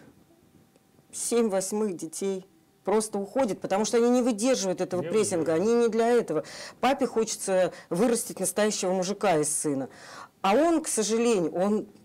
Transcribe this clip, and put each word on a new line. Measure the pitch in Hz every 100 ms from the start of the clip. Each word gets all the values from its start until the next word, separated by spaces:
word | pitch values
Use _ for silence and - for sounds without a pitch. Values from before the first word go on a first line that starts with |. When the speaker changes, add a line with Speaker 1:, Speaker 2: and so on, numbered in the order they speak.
| - _ _ _ _ _ _ _ _ _ _
Speaker 1:
семь | - - 233 226
восьмых | 190 185 208 214 160
детей | 160 - 196 190 185 _ _ _
просто | - 214 220 202
уходит, | 196 262 262 185
потому | - 190
что | 220 233
они | 240
не | 247
выдерживают | 247 208 240 240 190 180
этого | 180 180
Speaker 2:
Не | 170
Speaker 1:
прессинга, | 214 202 180 160
Speaker 2:
выдерживают. | 160 208 240
Speaker 1:
они |
не | 233
для | 220 233
этого. | 240 - 156 - - - -
Папе | 240 277 240
хочется | 226 220 - - 185 180 - -
вырастить | 175 233 226 - -
настоящего | 185 - 214 208 185
мужика | 190 180 202 208 160
из | 151
сына. | - 156 139 131 - - - - _
А | 190
он, | 214 330 320
к | -
сожалению, | - 202 226 240 220 160
он | 165 196 208 - -